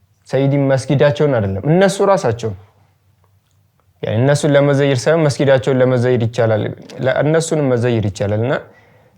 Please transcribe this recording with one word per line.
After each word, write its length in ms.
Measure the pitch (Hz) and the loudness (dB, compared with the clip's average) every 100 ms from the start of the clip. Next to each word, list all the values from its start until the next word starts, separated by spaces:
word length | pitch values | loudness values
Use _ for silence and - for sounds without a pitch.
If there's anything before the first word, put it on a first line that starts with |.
| _ _ - | _ _ -6
ሰይድን 340 | 135 139 143 | -2 0 0
መስጊዳቸውን 680 | 135 135 - 143 147 - 151 | 0 0 0 2 2 2 0
አይደለም 280 | 127 101 95 143 | 0 -2 -4 0
እነሱ 300 | 170 190 185 196 | 2 2 2 0
ራሳቸውን፣ 500 | 190 131 113 113 98 - _ _ _ _ _ _ _ _ _ _ _ _ - | 0 0 -4 -6 -10 -16 _ _ _ _ _ _ _ _ _ _ _ _ -12
ያኔ 140 | - 107 | -6 -2
እነሱን 340 | 131 147 160 | 0 2 2
ለመዘየር 460 | 143 143 139 139 131 | 2 4 2 2 0
ሳይሆን 240 | 156 165 | 0 0
መስጊዳቸውን 560 | 151 - 139 135 147 131 | 0 0 2 2 2 2
ለመዘየር 440 | 127 127 123 127 | 2 2 0 0
ይቻላል፣ 400 | 113 120 113 107 113 - - - 123 - | -2 -2 0 0 -4 -8 -16 -6 -2 0
እነሱንም 480 | 135 160 160 156 143 | 0 0 0 -2 0
መዘየር 360 | 123 120 123 104 | 0 0 0 -2
ይቻላል። 340 | 92 101 107 | -4 -4 -2
እና 120 | 117 165 - - _ _ _ | -2 -4 -8 -20 _ _ _